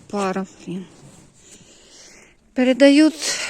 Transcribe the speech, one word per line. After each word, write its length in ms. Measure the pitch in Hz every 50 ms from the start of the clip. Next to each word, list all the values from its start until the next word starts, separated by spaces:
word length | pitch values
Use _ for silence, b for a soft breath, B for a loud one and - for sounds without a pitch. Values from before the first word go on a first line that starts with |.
| - -
пара, 360 | 214 202 196 190 185 190 190 - - - -
блін. 200 | 180 170 190 180 - - - - - - - - _ _ _ B B B B B B B B B B B B B B B B B B B _ _ _ _
Передають 840 | 254 254 254 254 240 277 285 277 294 311 302 - - - - - B B B